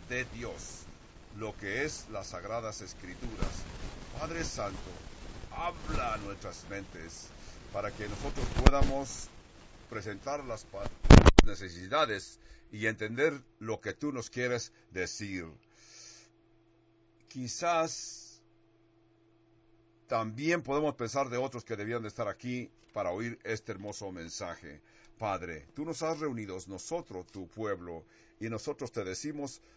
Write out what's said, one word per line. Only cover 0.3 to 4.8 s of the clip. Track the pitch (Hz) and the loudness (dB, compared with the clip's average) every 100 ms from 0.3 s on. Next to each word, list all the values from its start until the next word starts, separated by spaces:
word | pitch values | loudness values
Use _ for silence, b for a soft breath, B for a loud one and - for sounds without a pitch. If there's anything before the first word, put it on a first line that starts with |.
Dios, | 113 117 120 - - - - - - - 104 | -6 -8 -8 -12 -14 -16 -18 -20 -20 -16 -8
lo | 110 - | -8 -6
que | 101 113 147 | -4 -2 -4
es | - - | -6 -10
las | 107 98 | -10 -8
Sagradas | 90 98 117 110 104 | -10 -6 -6 -6 -8
Escrituras. | 95 - 90 87 - 107 92 - - - - - - 131 | -12 -14 -14 -10 -8 -4 -4 -4 -8 -8 -8 -10 -10 -6
Padre | 156 165 | -4 -4
Santo, | 156 - 101 95 | -4 -2 -4 -4